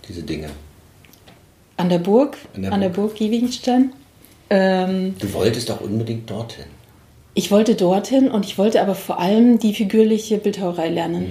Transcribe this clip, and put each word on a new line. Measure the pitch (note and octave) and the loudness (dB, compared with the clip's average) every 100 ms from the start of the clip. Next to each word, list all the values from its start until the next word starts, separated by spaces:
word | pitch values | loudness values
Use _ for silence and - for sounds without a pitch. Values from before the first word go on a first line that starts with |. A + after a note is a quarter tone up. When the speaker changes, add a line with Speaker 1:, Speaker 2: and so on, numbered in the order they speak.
| - | -14
Speaker 1:
diese | F2+ | -14
Dinge? | D#2 D#2 D#2 - - - _ _ - _ - - _ _ _ - | -10 -10 -10 -16 -20 -20 _ _ -20 _ -20 -20 _ _ _ -4
Speaker 2:
An | F3 | 0
der | F3 | 0
Burg, | F3 A3 D4 - - | 4 4 4 -4 -16
Speaker 1:
An | G3+ | -8
der | F#3+ | -4
Speaker 2:
an | G3+ | -2
der | F#3+ | -2
Speaker 1:
Burg. | F#3 G#3+ | -2 -4
Speaker 2:
Burg | - | -2
Giewingenstein. | G#3+ A#3 B3 - - B3 C4 - - _ - _ _ | -2 -2 -2 -4 0 2 2 -2 -20 _ -20 _ _
Ähm, | G3 F#3+ F#3 F#3 F#3+ F#3 F#3+ | 2 4 2 0 -2 -4 -4
Speaker 1:
Du | G2+ | -6
wolltest | - G2+ A#2+ A2 | 0 0 0 -6
auch | G#2+ | -8
unbedingt | - A2 A2+ A2+ - | -4 -4 -4 -6 -8
dorthin. | G#2 A2+ - C#2+ - _ _ _ _ _ | -10 -10 -14 -20 -20 _ _ _ _ _
Speaker 2:
Ich | - F3+ | -4 2
wollte | G#3 A3 A3 | 2 4 2
dorthin | F3+ F#3+ G3+ C4+ C4 | 2 2 2 2 4
und | G#3+ | 0
ich | F#3+ - | -4 0
wollte | G#3 - | 2 2
aber | G3 F#3 | 0 -2
vor | - - | -6 -4
allem | F3 G#3+ A#3+ A3+ | 0 4 6 4
die | G#3+ | 2
figürliche | G#3 G3 A3 A3 A3 G#3+ G#3 | -2 0 2 4 2 -2 -2
Bildhauerei | G#3 G3 F#3 F3 E3 | -2 -4 -6 -4 -4
lernen. | E3 E3 F3 F#3 | -2 -4 -4 -6